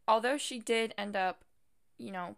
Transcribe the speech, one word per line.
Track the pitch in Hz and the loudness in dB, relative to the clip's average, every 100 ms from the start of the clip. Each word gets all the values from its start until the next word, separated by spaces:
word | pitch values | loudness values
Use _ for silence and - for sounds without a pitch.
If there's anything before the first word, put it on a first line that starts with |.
| - | 4
although | 220 240 285 | 4 4 0
she | - 254 | -2 -6
did | 220 226 226 - | 0 0 0 -2
end | 202 196 | -4 0
up, | 185 180 _ _ _ _ _ - | 0 -2 _ _ _ _ _ -14
you | 233 | -10
know, | 185 175 | -8 -8